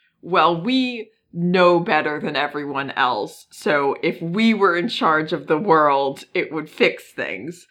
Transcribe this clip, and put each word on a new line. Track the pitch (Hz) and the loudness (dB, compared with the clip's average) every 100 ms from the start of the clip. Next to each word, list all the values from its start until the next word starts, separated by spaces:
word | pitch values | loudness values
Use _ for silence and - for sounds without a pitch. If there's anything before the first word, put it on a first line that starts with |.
| _ _ | _ _
"Well, | 170 180 160 170 | -2 2 4 2
we | 208 262 247 233 220 _ _ | 0 0 -2 -6 -12 _ _
know | 170 175 185 175 175 | -4 2 4 6 4
better | 175 156 151 147 | 2 0 0 -4
than | - 139 | -4 -2
everyone | 147 147 143 135 135 | -4 -4 -6 -6 -4
else, | - 127 107 151 - _ | -2 0 -2 -6 -12 _
so | - - 147 139 - | -6 -2 2 0 0
if | 165 - | -4 -4
we | 170 196 226 | -4 2 2
were | 208 196 175 | 4 2 2
in | 233 | -2
charge | - 185 156 156 | -2 0 0 -2
of | 160 151 | -4 -2
the | 156 | -2
world, | 202 160 147 139 139 139 - | 2 4 4 2 0 -6 -8
it | 180 - | -6 -6
would | 156 151 | -8 -8
fix | - 185 - - | 0 0 0 -10
things." | - 73 92 147 170 _ | -10 -8 -8 -12 -14 _